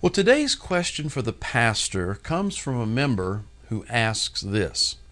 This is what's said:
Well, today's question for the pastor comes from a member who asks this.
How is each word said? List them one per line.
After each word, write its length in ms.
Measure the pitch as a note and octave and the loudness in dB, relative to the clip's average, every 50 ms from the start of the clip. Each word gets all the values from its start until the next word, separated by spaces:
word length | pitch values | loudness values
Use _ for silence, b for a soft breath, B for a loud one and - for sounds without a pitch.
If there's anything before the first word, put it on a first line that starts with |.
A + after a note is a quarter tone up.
| - | 2
Well, 80 | F3+ | 2
today's 420 | E3+ - G3 G#3 B3+ D4 D4+ C#4 - | 4 4 6 6 6 6 4 0 -2
question 560 | - - - F#3 F3 F3 - - - D3+ D3+ | -4 -4 -2 -2 0 0 -2 -4 -4 -6 -4
for 140 | C#3 C#3+ A#2+ | -4 -2 -2
the 100 | A#2 - | -2 -4
pastor 800 | - - - - B2 A#2 A#2 A2 - - - - G2 F2+ F2 G2+ | -4 -8 -2 0 2 2 2 2 0 -2 -2 -2 -2 -2 -2 -2
comes 440 | - - - D#3+ F3 G3 G3+ - - | -6 -4 -4 -2 -2 -2 -2 -4 -4
from 220 | - D3 C3 B2 | -4 -4 -2 -2
a 60 | A#2 | 0
member 560 | G#2+ A2 B2+ C#3+ C#3+ B2+ F#2+ F#2 F#2 G2 G#2 G#2 - - - - - | 0 0 0 2 2 2 0 0 -2 -2 -4 -6 -10 -18 -20 -10 -6
who 160 | A2+ A2 - - | -6 -6 -6 -2
asks 520 | A2+ A#2+ A2+ A2 A2 - - - - - | 0 2 2 2 0 0 -4 -4 -4 -6
this. 560 | - G2+ G2 G#2+ G2 D#2+ - - - - - - - - | -6 -2 0 0 0 0 0 -2 -2 -2 -2 -8 -16 -20